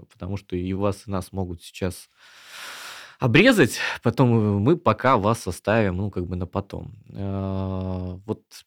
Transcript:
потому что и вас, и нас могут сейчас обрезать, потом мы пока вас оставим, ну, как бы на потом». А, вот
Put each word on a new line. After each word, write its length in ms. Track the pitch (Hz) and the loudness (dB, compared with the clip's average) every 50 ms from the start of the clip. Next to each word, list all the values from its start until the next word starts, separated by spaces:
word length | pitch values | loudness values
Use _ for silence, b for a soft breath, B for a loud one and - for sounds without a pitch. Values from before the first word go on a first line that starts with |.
| - _ | -18 _
потому 240 | _ - 90 95 101 | _ -12 -10 -8 -8
что 200 | - - - 92 | -8 -8 -8 -6
и 160 | 90 90 92 95 | -6 -4 -4 -4
вас, 320 | 95 101 101 92 - - | -2 -2 -2 -2 -4 -8
и 40 | 98 | -8
нас 220 | 98 90 90 - | -6 -6 -8 -8
могут 300 | 95 98 92 87 87 - | -8 -8 -8 -8 -10 -14
сейчас 460 | - - - - 98 87 - - - _ B B B B B B B B B B B B B B B B B B B B B B | -16 -18 -10 -6 -6 -6 -6 -8 -16 _ B B B B B B B B B B B B B B B B B B B B B B
обрезать, 580 | 135 120 110 165 220 269 233 196 131 - - - B B B B | 0 4 6 6 6 8 8 6 6 4 2 -2 B B B B
потом 560 | - 120 113 - 131 120 117 113 107 104 101 101 | -2 0 2 4 4 6 4 4 4 4 2 2
мы 140 | 104 139 175 | 4 2 2
пока 400 | 170 - 113 107 - - 127 135 101 | 4 2 0 2 2 4 4 4 4
вас 280 | 95 107 117 - - | 4 2 2 0 -2
оставим, 500 | 92 - - - 101 107 117 107 95 90 | -8 -8 -4 0 2 2 2 2 2 0
ну, 140 | 92 104 98 | -2 -4 -4
как 160 | - 92 90 | -4 -6 -6
бы 100 | 87 92 | -6 -6
на 100 | 90 90 | -6 -6
потом». 460 | - - 98 95 - 90 87 85 - - - - - - | -6 -6 -6 -6 -6 -10 -12 -12 -14 -18 -20 -20 -16 -12
А, 1040 | 98 98 98 98 98 95 95 95 95 95 95 95 95 95 95 92 90 90 90 90 92 101 | -10 -8 -6 -6 -6 -6 -6 -6 -6 -6 -6 -6 -6 -6 -6 -6 -8 -8 -10 -12 -10 -8
вот 160 | 107 110 - _ _ - - - | -10 -10 -10 _ _ -20 -20 -20